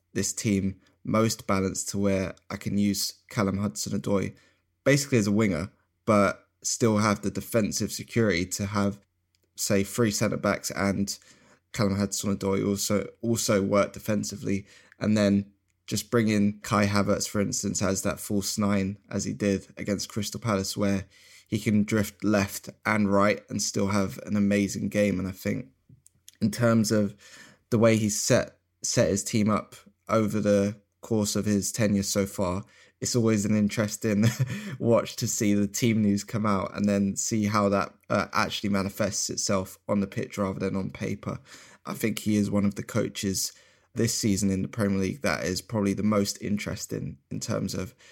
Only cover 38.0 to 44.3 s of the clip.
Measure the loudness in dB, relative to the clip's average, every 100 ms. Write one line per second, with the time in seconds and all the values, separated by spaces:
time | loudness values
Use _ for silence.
38 | -2 -2 0 -2 -2 -2 -2 0 -2 -2
39 | -2 -2 -4 -4 -2 -2 -2 -10 -2 -2
40 | -2 -4 -6 -4 -4 -2 -2 -2 -6 -6
41 | -6 -6 -8 -10 -12 -20 -20 -14 -10 -4
42 | -2 -2 0 2 2 2 0 -2 -4 -2
43 | -2 -2 -4 -2 -4 -10 _ _ _ -2
44 | 0 0 0